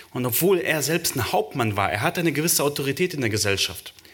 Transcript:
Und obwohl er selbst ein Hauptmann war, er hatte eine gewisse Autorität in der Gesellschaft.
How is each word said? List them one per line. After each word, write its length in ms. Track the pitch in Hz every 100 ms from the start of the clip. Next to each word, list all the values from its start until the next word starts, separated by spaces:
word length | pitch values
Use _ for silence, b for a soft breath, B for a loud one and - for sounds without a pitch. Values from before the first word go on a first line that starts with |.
| B
Und 120 | 127 123
obwohl 340 | 113 180 175
er 220 | - 156
selbst 340 | 135 170 - 135
ein 160 | 104
Hauptmann 420 | 196 220 139 110 98
war, 160 | 98
er 100 | 95
hatte 200 | 156 180
eine 100 | 165
gewisse 320 | 139 165 160
Autorität 500 | 143 143 135 131 180
in 80 | 143
der 80 | 117
Gesellschaft. 640 | 104 104 98 - 85 - - B